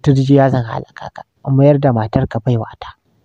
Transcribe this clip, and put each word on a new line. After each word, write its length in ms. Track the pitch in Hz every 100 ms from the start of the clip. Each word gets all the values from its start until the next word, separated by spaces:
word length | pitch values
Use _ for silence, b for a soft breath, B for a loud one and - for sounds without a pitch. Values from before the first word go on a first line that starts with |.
turjiya 480 | 151 135 131 139 135
zan 140 | 127
halaka 460 | 117 - - - -
ka, 100 | - - _ -
in 80 | 135
mayar 220 | 143 143
da 120 | 139
matarka 460 | 117 107 - - -
baiwata." 540 | 131 117 - - - - _ _